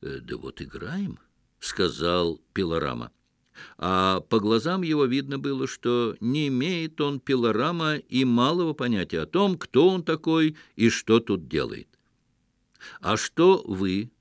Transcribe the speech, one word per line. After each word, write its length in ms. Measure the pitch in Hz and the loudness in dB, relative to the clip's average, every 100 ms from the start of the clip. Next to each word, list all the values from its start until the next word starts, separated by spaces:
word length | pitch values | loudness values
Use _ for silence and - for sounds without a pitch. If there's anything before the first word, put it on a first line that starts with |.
«Э, 180 | - 65 | -12 -12
да 160 | 58 58 | -12 -12
вот 240 | 65 - | -12 -14
играем», — 580 | 73 - 90 180 196 - _ _ _ _ | -14 -12 -8 -6 -8 -10 _ _ _ _
сказал 800 | - - 87 65 85 90 85 80 _ | -6 0 0 0 0 2 0 -4 _
Пилорама. 600 | - 87 82 71 60 58 _ _ _ _ - - - | -4 -2 -2 -2 -6 -10 _ _ _ _ -20 -20 -8
А 420 | 90 92 95 92 | -2 2 2 0
по 200 | - 113 | 0 0
глазам 420 | 101 113 139 190 | 2 2 0 -2
его 220 | 170 151 | 0 0
видно 340 | 135 135 139 139 | 0 0 -4 -6
было, 300 | 139 135 131 | -4 -4 -6
что 480 | - 120 120 117 - | -4 0 0 0 -2
не 300 | 113 147 143 | -2 0 0
имеет 520 | 127 156 175 160 156 | 0 -2 -4 -6 -4
он, 200 | 143 139 | -4 -2
Пилорама, 760 | - 131 117 107 147 175 156 151 | -2 2 2 2 0 0 -2 -4
и 280 | - 127 | -2 0
малого 480 | 131 120 127 175 165 | 2 4 4 2 -2
понятия 480 | 147 123 107 85 82 | -2 -2 -2 -2 -4
о 60 | 78 | -2
том, 300 | 175 202 180 | 0 2 0
кто 320 | - 127 175 | 0 4 6
он 140 | 185 | 4
такой 540 | 165 156 160 160 156 156 - | -2 -2 0 2 2 -2 -10
и 140 | - 113 | 0 2
что 320 | - - 113 | 2 4 4
тут 260 | 113 95 71 | 4 -4 -2
делает. 420 | 78 60 52 - _ _ _ _ _ _ _ _ _ - - | -4 -4 -8 -16 _ _ _ _ _ _ _ _ _ -20 -8
«А 160 | 87 107 | -2 -2
что 460 | - - 180 190 | -2 4 4 4
вы 460 | - 92 95 98 120 _ | 0 -2 -2 -2 -4 _